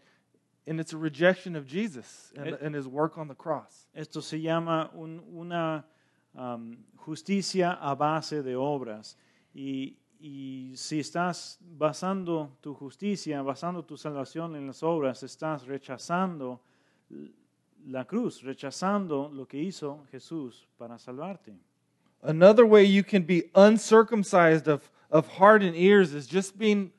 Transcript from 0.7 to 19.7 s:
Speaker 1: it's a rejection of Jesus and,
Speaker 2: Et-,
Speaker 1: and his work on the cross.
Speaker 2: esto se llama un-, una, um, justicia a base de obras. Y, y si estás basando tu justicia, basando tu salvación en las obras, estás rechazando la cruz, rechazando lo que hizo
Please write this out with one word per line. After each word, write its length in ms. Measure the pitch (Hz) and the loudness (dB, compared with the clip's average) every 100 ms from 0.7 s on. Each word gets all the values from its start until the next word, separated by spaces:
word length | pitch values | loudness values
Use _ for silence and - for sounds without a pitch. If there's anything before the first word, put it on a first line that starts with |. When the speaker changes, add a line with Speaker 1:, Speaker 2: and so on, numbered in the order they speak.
| 160 | -10
Speaker 1:
it's 140 | 160 | -8
a 60 | 156 | -8
rejection 580 | 160 135 175 185 190 165 | -8 2 2 2 -4 -14
of 100 | 135 | -10
Jesus 680 | 156 226 131 - - _ - | -8 -8 -10 -20 -20 _ -14
and, 120 | 143 | -12
Speaker 2:
Et-, 120 | 147 | -10
Speaker 1:
and 140 | 147 | -8
his 120 | 147 131 | -8 -8
work 300 | 131 156 160 | -4 -4 -4
on 120 | 151 | -16
the 60 | |
cross. 520 | 131 170 143 107 _ _ | -14 -8 -8 -8 _ _
Speaker 2:
esto 260 | - 151 160 | -18 -14 -12
se 180 | 147 156 | -10 -8
llama 520 | 160 165 165 160 156 | -4 -2 -2 -4 -4
un-, 280 | 170 160 165 165 | -12 -18 -18 -20
una, 500 | 170 175 175 165 156 143 _ _ _ _ 139 | -18 -10 -6 -4 -6 -12 _ _ _ _ -16
um, 400 | 127 117 117 117 _ _ | -12 -12 -14 -20 _ _
justicia 800 | - 151 - 196 185 190 175 180 | -16 -14 -6 -4 -4 -2 -2 -2
a 140 | 147 | -6
base 480 | 135 147 156 147 151 | -4 -2 -2 -6 -8
de 120 | 131 | -6
obras. 600 | 127 139 143 117 107 110 - _ _ _ | -6 -4 -6 -8 -14 -18 -20 _ _ _
Y, 420 | - 139 135 135 - _ _ | -16 -12 -10 -12 -16 _ _
y 520 | 151 139 135 131 131 127 | -20 -18 -16 -16 -16 -16
si 240 | - 156 | -10 -8
estás 580 | 139 175 180 170 - - | -6 -4 -4 -6 -14 -20
basando 880 | 175 160 151 143 185 196 175 165 147 131 | _ -6 -4 -4 -6 -6 -6 -6 -8 -14
tu 140 | 151 | -18
justicia, 680 | 135 139 - 202 196 156 147 | -16 -16 -10 -6 -6 -6 -6
basando 400 | 135 135 170 180 | -6 -8 -8 -10
tu 120 | 156 143 | -12 -14
salvación 580 | 156 143 131 156 165 | -12 -10 -10 -10 -12
en 120 | 156 139 | -12 -14
las 160 | 127 | -8
obras, 400 | 160 165 139 123 | -4 -2 -4 -6
estás 440 | 131 - 160 151 123 | -12 -10 -8 -8 -10
rechazando 960 | 135 - 123 - 175 190 165 127 123 _ _ _ _ _ 71 73 _ _ _ _ _ 143 | -14 -12 -16 -6 -4 -4 -6 -12 -12 _ _ _ _ _ -20 -20 _ _ _ _ _ -14
la 180 | 131 | -12
cruz, 380 | 123 208 226 - | -8 -6 -6 -8
rechazando 880 | 127 135 139 - 185 208 190 143 143 | -14 -12 -12 -6 -4 -4 -4 -6 -6
lo 140 | 139 131 | -12 -14
que 100 | 139 | -10
hizo 480 | 175 | -10